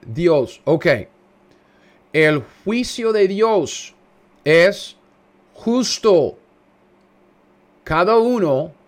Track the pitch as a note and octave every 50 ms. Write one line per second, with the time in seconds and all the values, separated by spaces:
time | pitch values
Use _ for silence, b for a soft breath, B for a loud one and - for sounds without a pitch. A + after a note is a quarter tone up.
0 | - - A2 D3 F3 E3+ D#3+ C#3+ A#2+ - - - - C#3+ D#3+ D#3 - E3+ C3+ G#2+
1 | - - _ _ _ _ _ _ _ _ b b b b b b b b b b
2 | b b - D#3 D#3 D#3 D3+ C#3+ A2 - - _ - G3 A3+ B3 B3 - - -
3 | A3+ A3+ G#3+ G#3 G3 F#3 G3 G3+ A3 A3+ A3 F#3+ C#3+ - - - - - - _
4 | _ _ _ _ _ _ _ _ - D3 D#3+ E3 E3+ G3+ G3+ - - - - _
5 | _ _ _ _ _ _ _ _ _ _ _ - - A3+ A#3 B3+ A#3 - - -
6 | - G#3+ F#3 D#3+ C3 G2 - - _ _ _ _ _ _ _ _ _ _ _ _
7 | _ _ _ _ _ _ _ _ _ _ _ _ _ _ _ _ - - D#3 E3
8 | F3+ G#3 A3+ A3+ A3+ B3 B3 A3+ F#3 D3+ C3+ C3 - D#3+ - _ _